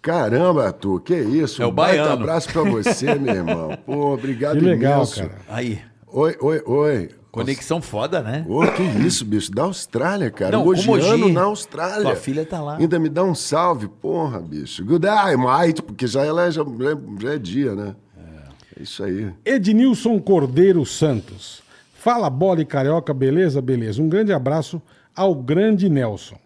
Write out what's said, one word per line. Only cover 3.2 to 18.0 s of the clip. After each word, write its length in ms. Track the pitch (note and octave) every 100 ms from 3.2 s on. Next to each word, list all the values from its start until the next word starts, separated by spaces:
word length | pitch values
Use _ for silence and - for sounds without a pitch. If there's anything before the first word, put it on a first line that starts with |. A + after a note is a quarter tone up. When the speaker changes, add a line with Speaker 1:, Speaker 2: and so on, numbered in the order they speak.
| C#3
Speaker 1:
irmão. 420 | F#3+ E3+ E3 D#3+ -
Speaker 2:
<laughs> 40 |
Speaker 1:
Pô, 300 | - C#3 C#3+
obrigado 420 | C3+ C3+ A#2+ C#3+ D3
Speaker 3:
Que 40 |
legal, 340 | E3+ D#3+ C3 C#3+
Speaker 1:
imenso. 180 | C#3+ -
Speaker 3:
cara. 160 | F#2 F#2+ -
Speaker 2:
Aí. 320 | A2 B2 G#2 - _ _
Speaker 1:
Oi, 300 | B2+ D#3+ -
oi, 220 | C#3 D#3
oi. 460 | - C3+ D3+ C3 E2 - _
Speaker 2:
Conexão 500 | - B2 C3+ - E3
foda, 400 | - G#2 C3+ F3+
né? 240 | A2 C3+ D#3+
Speaker 1:
Ô, 160 | A#2 E3+
que 160 | -
isso, 400 | F#3 G#2+ D3+ -
bicho? 260 | A2 G#2 F2+
Da 140 | G2
Austrália, 680 | E3 F#3+ - A#2 D#3 G3+ C3+
cara. 220 | - G#2 A3
Speaker 2:
Não, 80 |
Speaker 1:
Mogiano 360 | E3+ F3+ G3+ G3+
Speaker 2:
com 160 | F3+ A3+
Mogi. 140 | G#3
Speaker 1:
na 100 | E3+
Austrália. 600 | G3 G#3+ - - F3 G#3
Speaker 2:
Tua 120 | G3+
filha 300 | B2+ - C#3 D#3+
tá 160 | F3
lá. 140 | D3 D3+
Speaker 1:
Ainda 240 | E3 E3+
me 80 | D#3+
dá 160 | D3
um 100 | F#3+
salve, 540 | E3 - D3 F3 D3+ G#2
porra, 520 | - - E3+ D#3 A2
bicho. 440 | E2+ D2+ C#2 -
Good 160 | G2 E3+
day, 360 | F#3 G#3+ G3 C3+
mate, 460 | B2+ C3+ F3 D#3+
porque 240 | - A2 B2+
já 180 | B2
ela 240 | D3 D#3+ F3
já, 100 | D#3+
já, 340 | D3 A#2 C3 D3+ B2 G2+
já 140 | A#2
é 40 | D3
dia, 360 | F#2+ A2 C3+
né? 220 | G2+ G#2 -